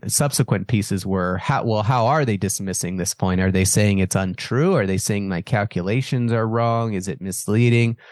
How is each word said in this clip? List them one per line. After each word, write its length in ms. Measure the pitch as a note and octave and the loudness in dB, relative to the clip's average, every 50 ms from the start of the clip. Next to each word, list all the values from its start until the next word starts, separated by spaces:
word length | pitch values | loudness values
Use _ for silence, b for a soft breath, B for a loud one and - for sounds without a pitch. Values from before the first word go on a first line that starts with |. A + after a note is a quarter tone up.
| - | -2
subsequent 600 | A2 - - D3 C#3 - - A#2+ - G#2+ F#2+ G2+ | -2 0 0 0 2 0 0 0 0 0 -2 -2
pieces 380 | - A#2+ G#2 F#2+ - G#2 F#2 - | 0 0 0 0 0 -4 -4 -2
were, 320 | F#2+ G2 F#2 F2+ F2+ F#2 | -2 -2 0 0 0 -2
how, 260 | G2 - - C#3 - - | -2 -2 0 0 0 0
well, 180 | A#2 G#2+ G#2+ | 0 0 0
how 260 | G2+ A#2 C3 A#2+ A2 | 0 2 2 2 2
are 180 | A#2+ D3+ D#3 C#3+ | 2 2 2 2
they 100 | A#2 G#2 | 0 0
dismissing 640 | F#2 G#2 F#2+ - - G2 F#2+ F2+ - - F2 F#2+ | 0 -2 -4 -4 -4 -6 -6 -4 -4 -4 -4 -4
this 160 | F#2 F#2 - - | -4 -4 -4 -4
point? 260 | - - F#2 F#2 F#2 | -2 0 0 2 2
Are 120 | F#2+ F#2+ | 2 2
they 120 | F#2 F#2+ F#2+ | 2 2 2
saying 360 | F#2 - G#2+ G#2 G#2 G2 G2 | 2 4 4 4 4 4 2
it's 160 | F#2 - - | 2 0 0
untrue? 600 | G2 F#2+ F#2 - - - - A#2 B2+ D#3+ F#3+ F#3+ | -2 -2 -2 -6 -6 -6 -2 0 0 2 2 2
Are 100 | C3 G2 | 2 0
they 120 | F#2+ F#2+ | 0 -2
saying 320 | F2+ - - G#2 G2+ G2+ G2 | -2 -2 -2 -2 -2 -2 -4
my 120 | F#2 E2+ | -4 -6
calculations 920 | - - B2 G#2 G2+ - - F2+ F2 F#2+ A2+ C3 C3 - C#3 B2 A#2+ A2+ A#2 | -4 -2 -2 -2 -2 -2 -2 -4 -2 -2 -2 -2 -2 -2 -2 -2 0 0 0
are 140 | A2+ A2+ | 0 0
wrong? 460 | A2 A2+ A#2 A#2 A#2 A#2 A#2 A#2 A2+ G#2 | 0 0 0 0 0 0 0 -2 -2 -4
Is 140 | F#2 F#2 | -4 -4
it 140 | F#2+ D2+ - | -6 -6 -6
misleading? 760 | F#2 F#2+ F2+ - - - G#2 A2+ A#2+ A#2+ A#2 A#2 A#2 A#2 A2+ B B B | -8 -8 -8 -6 -2 0 2 4 4 6 6 4 4 2 0 B B B